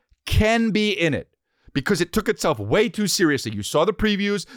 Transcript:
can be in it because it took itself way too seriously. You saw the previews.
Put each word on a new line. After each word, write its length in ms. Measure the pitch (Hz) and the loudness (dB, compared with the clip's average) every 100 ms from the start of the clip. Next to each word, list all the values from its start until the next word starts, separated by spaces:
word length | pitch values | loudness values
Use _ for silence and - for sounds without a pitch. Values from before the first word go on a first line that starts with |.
| _ _ | _ _
can 460 | - - 214 233 226 | -2 2 4 2 2
be 200 | 202 214 | 2 0
in 240 | 185 165 | 0 0
it 200 | 113 - _ _ _ _ | -2 -6 _ _ _ _
because 280 | - - 190 | -4 0 0
it 120 | 170 | 0
took 160 | 214 226 | -2 -2
itself 320 | 202 180 117 | 0 -2 -2
way 280 | 101 175 233 | 0 0 0
too 200 | 214 208 | -2 -2
seriously. 440 | - 160 135 113 | 2 2 2 -4
You 120 | 101 | -8
saw 200 | 101 151 | -2 0
the 80 | 180 | 0
previews. 540 | - 214 196 202 202 - | 0 0 0 -2 -4 -6